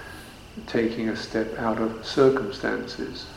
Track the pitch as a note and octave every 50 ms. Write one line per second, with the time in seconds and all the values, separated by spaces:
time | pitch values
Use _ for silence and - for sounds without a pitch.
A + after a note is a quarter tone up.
0 | - - - - - - - - - - - A2+ - - - A#2+ A2+ A2 - A#2
1 | A2+ A2 G2+ - - - - A2+ A2 - - - A#2+ A2+ A2 A2+ A2+ A2+ A2 -
2 | - - - C#3+ C3+ C3 - - G#2+ G2+ - - - A2 G#2+ - - - - -
3 | B1+ B1+ - - - - -